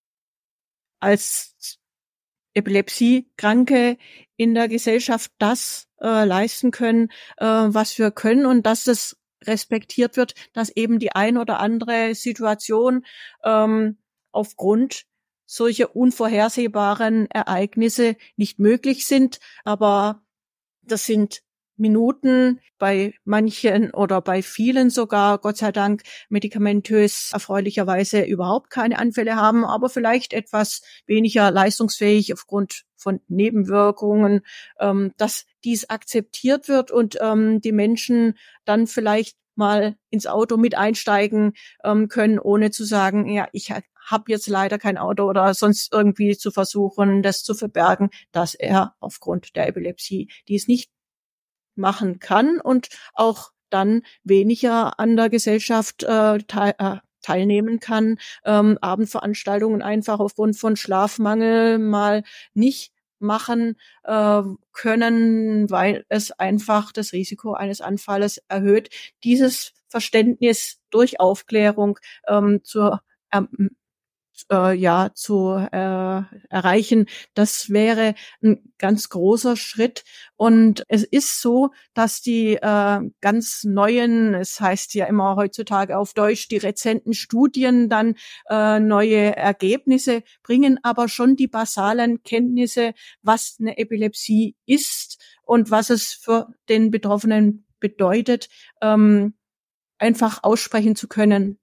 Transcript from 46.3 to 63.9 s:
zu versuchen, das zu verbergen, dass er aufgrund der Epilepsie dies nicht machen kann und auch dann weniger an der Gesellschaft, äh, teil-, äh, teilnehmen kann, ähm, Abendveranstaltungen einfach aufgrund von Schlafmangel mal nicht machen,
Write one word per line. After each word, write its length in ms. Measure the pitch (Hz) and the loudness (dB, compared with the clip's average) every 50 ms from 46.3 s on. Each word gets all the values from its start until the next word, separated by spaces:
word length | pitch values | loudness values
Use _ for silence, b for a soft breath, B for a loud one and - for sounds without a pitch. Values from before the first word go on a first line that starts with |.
| 202 - | 0 -2
zu 140 | - 214 | -4 -6
versuchen, 720 | - 202 190 - - 202 202 196 - - 202 196 196 196 | -4 -4 -4 -2 -2 -2 -2 -2 0 0 2 2 2 2
das 220 | 196 196 190 - - | 2 0 -2 -4 -4
zu 100 | - 208 | -8 -8
verbergen, 560 | 214 226 208 - - 170 185 185 - 202 196 B B B B | -6 -8 -6 -2 0 2 2 2 2 0 -4 B B B B
dass 240 | - 170 175 165 - | -4 -4 -4 -4 -6
er 400 | - - - 190 190 190 208 - _ | -6 -4 0 0 0 0 -2 -6 _
aufgrund 560 | - - - - - - 175 180 - - - | -16 -16 -16 -12 -8 -6 -6 -6 -6 -8 -6
der 120 | 175 165 160 | -4 -4 -4
Epilepsie 640 | 180 185 175 175 180 - - - 196 190 208 208 B B B - | -4 -6 -8 -10 -10 -12 -12 -10 -8 -8 -8 -10 B B B -6
dies 200 | 202 202 - - | -6 -4 0 0
nicht 240 | 247 247 - - _ _ _ _ _ _ _ _ _ _ _ _ _ _ _ _ _ | -2 -2 -2 -6 _ _ _ _ _ _ _ _ _ _ _ _ _ _ _ _ _
machen 440 | - 190 190 196 - 220 185 175 185 | -4 -4 -2 -2 -2 -4 -4 -4 -6
kann 400 | - - 190 208 247 302 339 330 | -4 -2 0 2 2 2 0 0
und 300 | - 247 262 254 247 - B B B B B | 0 0 0 0 -2 -4 B B B B B
auch 380 | - 220 226 214 220 - - _ _ _ - | 0 0 0 0 -4 -8 -20 _ _ _ -4
dann 320 | - 190 196 202 220 233 - b b b b | -2 0 2 2 0 0 -2 b b b b
weniger 760 | 185 196 196 196 214 233 - - 240 233 226 226 151 - - | 2 2 4 4 2 0 0 0 0 0 0 0 -2 -4 -2
an 160 | 214 226 233 | 0 2 2
der 140 | 226 226 226 | 2 2 2
Gesellschaft, 720 | 226 226 - 220 208 220 214 - 233 220 214 - - - - | 0 0 0 0 -2 -2 0 -2 -2 -2 -2 -4 -8 -8 -4
äh, 360 | - 226 220 214 214 214 214 | -2 0 2 2 2 2 0
teil-, 360 | 208 - 208 208 202 202 202 - | -2 -6 -4 -2 0 0 0 -2
äh, 180 | 202 196 196 196 - _ _ _ | -4 -6 -6 -8 -12 _ _ _
teilnehmen 580 | - - 170 185 190 202 202 208 214 226 233 226 | -6 -2 -2 0 2 2 2 2 0 0 -2 -4
kann, 380 | - - 226 220 220 220 226 B B B B B B | -4 -4 -2 0 0 0 0 B B B B B B
ähm, 320 | - 214 208 208 214 214 - | 0 2 4 4 4 4 2
Abendveranstaltungen 1000 | - 185 185 208 220 208 - - - 208 208 - - 202 202 208 214 226 220 208 | 0 -4 -2 -2 -4 -4 -4 -6 -6 -6 -6 -6 -6 -4 -2 -2 0 -2 -2 -2
einfach 380 | - 202 214 220 208 - 214 208 | -2 -2 -4 -4 -2 -2 -2 -2
aufgrund 380 | 202 202 - - 214 214 208 - | -2 -4 -2 -2 -2 -2 -2 -2
von 180 | - 220 214 | -2 -2 -2
Schlafmangel 1000 | - - - 190 190 196 208 - - 214 208 214 226 226 226 226 226 226 226 226 220 | -2 -4 -2 0 0 0 0 -2 -2 -2 -2 0 0 0 2 2 2 2 2 2 0
mal 460 | 220 214 208 202 208 208 208 214 208 B B B B B B | 0 0 0 0 0 0 0 -2 -4 B B B B B B
nicht 400 | 208 226 269 269 - - - _ _ _ _ _ - | 0 2 2 0 -2 -8 -18 _ _ _ _ _ -8
machen, 560 | 202 202 208 220 - - 240 233 233 233 220 b b b | -4 -2 -2 -2 -2 -2 -2 -2 -2 -2 -4 b b b